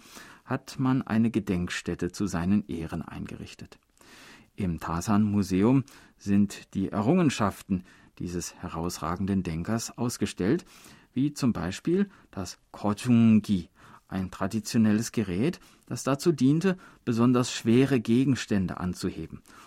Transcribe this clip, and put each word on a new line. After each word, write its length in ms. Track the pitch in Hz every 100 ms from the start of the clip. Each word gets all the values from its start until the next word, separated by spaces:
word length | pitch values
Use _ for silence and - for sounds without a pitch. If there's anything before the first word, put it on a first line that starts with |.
| - - - -
hat 340 | - 127 - -
man 240 | 131 131
eine 300 | - 110 113
Gedenkstätte 800 | 110 101 90 87 - - 85 87
zu 160 | - 101
seinen 400 | 82 87 104 -
Ehren 340 | 82 80 82
eingerichtet. 800 | - 82 - - 113 - - - _ _ - - - - _ -
Im 240 | 95 80
Tasan-Museum 1040 | - 82 107 104 107 101 92 92 107 135 - - - _
sind 560 | 101 101 101 - -
die 160 | 95 92
Errungenschaften 960 | 95 107 180 160 - 104 - - 92 - - _ -
dieses 360 | 87 87 80 -
herausragenden 880 | 90 82 87 - 76 90 98 98
Denkers 540 | 90 80 87 117 - -
ausgestellt, 680 | 120 - 101 - 92 165 - - - - _
wie 200 | 123 147
zum 200 | 147 131
Beispiel 560 | 87 85 98 - 180 202 - _
das 280 | - 87 - _
Gochungi, 960 | - 104 104 123 117 113 110 104 98 82 _ - - -
ein 220 | 95 90
traditionelles 840 | - 98 110 - 123 110 107 117
Gerät, 480 | - 95 87 143 - - _ -
das 160 | 123
dazu 280 | - 139 180
diente, 460 | 147 127 156 190 180 - -
besonders 480 | - 113 120 123 123
schwere 480 | - 113 117 135 123
Gegenstände 760 | 110 117 139 123 - 104 90 -
anzuheben 640 | 90 - 92 78 80 - _ -